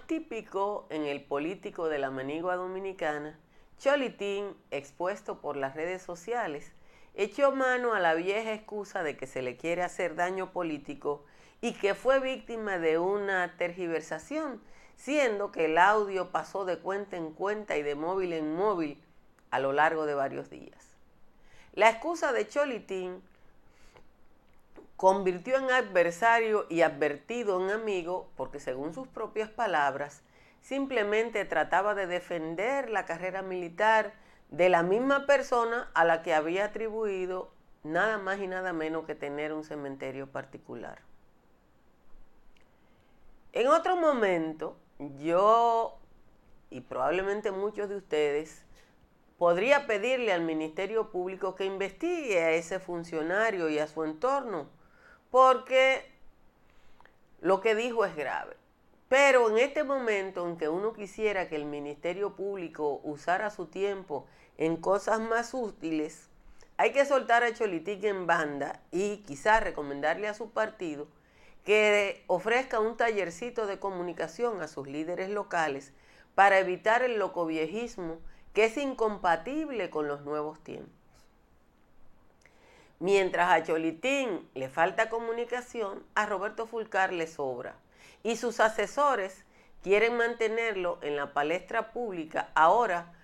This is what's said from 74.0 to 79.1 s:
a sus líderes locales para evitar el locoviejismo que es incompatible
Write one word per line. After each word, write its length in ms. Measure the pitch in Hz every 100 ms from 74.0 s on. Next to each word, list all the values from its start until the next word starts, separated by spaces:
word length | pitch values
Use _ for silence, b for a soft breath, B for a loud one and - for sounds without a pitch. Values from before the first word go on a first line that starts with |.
| 175 165 165 - 240 202
a 80 | 156
sus 180 | - 139
líderes 440 | 143 160 180 190
locales 600 | 208 196 175 156 139 139 b b b b
para 240 | - 196 190
evitar 440 | 180 180 214 233
el 160 | 247 220
locoviejismo 1000 | 185 160 165 160 156 208 240 - 170 165 b b b
que 100 | -
es 120 | 226 226
incompatible 1120 | 277 262 220